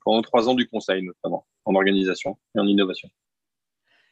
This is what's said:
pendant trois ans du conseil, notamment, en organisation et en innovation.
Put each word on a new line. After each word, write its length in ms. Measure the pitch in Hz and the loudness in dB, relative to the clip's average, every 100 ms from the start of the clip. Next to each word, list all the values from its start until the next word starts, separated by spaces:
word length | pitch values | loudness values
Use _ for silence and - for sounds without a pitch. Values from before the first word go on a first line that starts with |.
pendant 180 | - 110 | 0 0
trois 280 | 110 123 113 | 2 0 2
ans 60 | |
du 120 | 127 120 | 0 -2
conseil, 380 | 110 - 95 | -4 -4 -4
notamment, 420 | 92 - 90 87 _ _ | -4 -8 -8 -8 _ _
en 120 | - 95 | -2 2
organisation 600 | 95 98 92 90 92 101 _ 107 | 2 2 0 -2 -6 -10 _ -2
et 20 | |
en 80 | 101 | 2
innovation. 420 | 101 95 92 - _ _ _ _ _ _ _ _ _ _ | 2 0 -4 -14 _ _ _ _ _ _ _ _ _ _